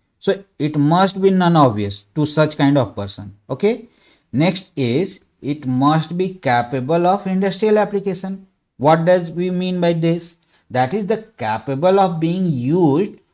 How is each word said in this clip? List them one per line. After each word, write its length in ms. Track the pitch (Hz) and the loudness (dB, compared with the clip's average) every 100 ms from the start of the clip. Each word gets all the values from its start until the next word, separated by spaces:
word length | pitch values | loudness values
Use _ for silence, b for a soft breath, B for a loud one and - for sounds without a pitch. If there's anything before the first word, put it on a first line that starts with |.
| _ _ | _ _
So 220 | - 196 - - | -4 -4 -8 -6
it 200 | 151 151 | -4 0
must 440 | 143 175 190 190 | 2 4 2 2
be 80 | 196 | 2
non-obvious 760 | 185 175 170 131 107 101 - - 156 | 4 4 6 4 2 -4 -8 -8 -4
to 100 | 147 | -2
such 320 | 156 151 - | 0 0 2
kind 200 | 139 143 | 2 2
of 180 | 113 - | 0 -4
person. 400 | 101 - 104 - - | -10 -10 -14 -18 -10
Okay. 400 | 135 202 240 - b b b b | -2 -2 -2 -8 b b b b
Next 380 | 120 175 185 - - | 0 0 -2 -8 -4
is, 420 | 123 131 190 - _ _ | -2 0 -2 -8 _ _
it 260 | 135 147 127 | -8 -6 -4
must 500 | 127 143 160 147 175 | 2 4 2 -2 -4
be 180 | 185 185 | -4 -4
capable 680 | 135 120 120 135 127 170 175 | -2 0 -2 -6 -2 0 2
of 220 | 196 190 | 0 -2
industrial 520 | 185 196 185 214 214 | -2 -2 -2 0 2
application. 680 | 202 202 196 185 190 190 - _ _ - | 0 -4 -6 -8 -10 -12 -16 _ _ -2
What 260 | 139 165 | 2 4
does 260 | 165 180 170 | 4 2 0
we 200 | 165 185 | -6 -4
mean 320 | 180 185 180 | -2 -4 0
by 100 | 175 | 0
this? 460 | 170 165 170 - - _ _ _ | 0 0 -2 -6 -18 _ _ _
That 240 | 127 127 | -2 -2
is 120 | 208 196 | -2 -2
the 200 | 220 - - | -4 -6 -8
capable 640 | 110 110 139 135 180 196 | -6 -4 -4 0 2 4
of 220 | 190 165 | 2 0
being 240 | 165 185 180 | -2 0 -2
used 680 | 131 127 175 156 147 214 - _ | -2 0 2 2 2 -2 -8 _